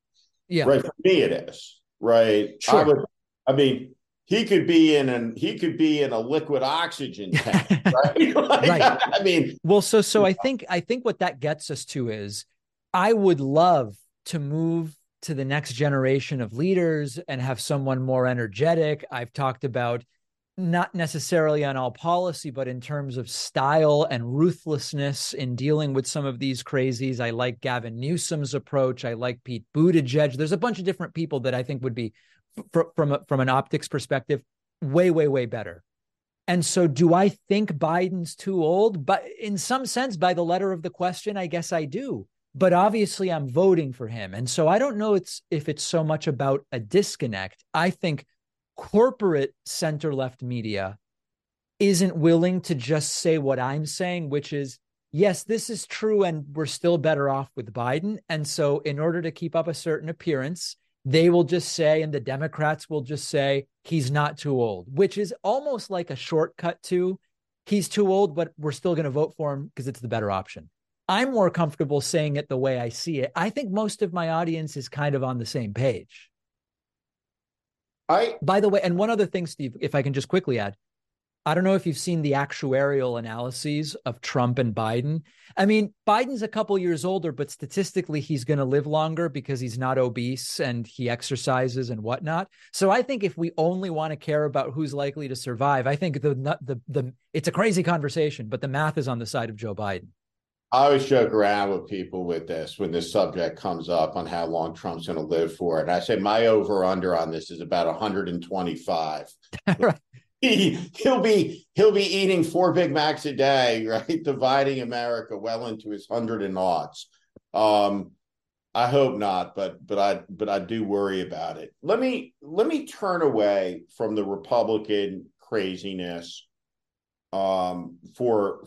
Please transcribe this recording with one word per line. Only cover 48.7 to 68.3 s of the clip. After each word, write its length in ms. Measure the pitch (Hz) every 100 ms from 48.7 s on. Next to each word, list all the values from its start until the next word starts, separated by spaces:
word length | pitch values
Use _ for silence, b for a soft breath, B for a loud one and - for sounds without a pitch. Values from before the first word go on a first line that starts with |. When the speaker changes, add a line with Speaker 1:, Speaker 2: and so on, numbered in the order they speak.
| -
Speaker 1:
corporate 800 | - 208 254 - 202 147 135 - -
center-left 760 | - 165 147 156 135 127 -
media 560 | 123 123 110 98 95 107 _ _ _ _ _ _ _ -
isn't 360 | 196 180 190 165
willing 460 | 160 165 180 185
to 140 | - 147
just 380 | 120 151 147
say 240 | - 170 160
what 220 | 135 127
I'm 260 | 127 147 151
saying, 440 | - 180 180 151
which 240 | 143 -
is, 240 | 147 135 - _ _ _
"Yes, 320 | 147 202 180
this 260 | - 226 -
is 180 | 208 -
true, 360 | - 220 208
and 220 | 185 156 143
we're 120 | 147 151
still 320 | - 170 170
better 320 | 156 147 139
off 200 | 135 139 -
with 180 | 113
Biden." 440 | 113 120 147 196 214 -
And 200 | 160 147
so 320 | - 147 143
in 200 | 151 143
order 220 | 160 170
to 100 | 165
keep 240 | - 165 165
up 120 | 165
a 60 |
certain 360 | 151 170 156 156
appearance, 640 | 165 - 139 135 180 - - _ _ 131
they 240 | 160 170
will 140 | 175
just 300 | 143 175 -
say, 280 | - 151 156
and 120 | 156
the 60 | 143
Democrats 680 | 139 135 156 151 151 151 -
will 140 | 151
just 260 | 127 147 -
say, 360 | 151 139 139 139 _
"He's 280 | - 160 127
not 260 | 147 147 147
too 240 | 147 131
old," 340 | 117 95 92 135
which 220 | 196 196
is 160 | 202 -
almost 480 | 196 254 294 240 -
like 220 | 185 170
a 40 | 135
shortcut 640 | - 160 165 - 170 170
to, 360 | - 180 180 190 _ _ _ _ -
"He's 240 | 208 170
too 220 | 208 196
old, 240 | 190 202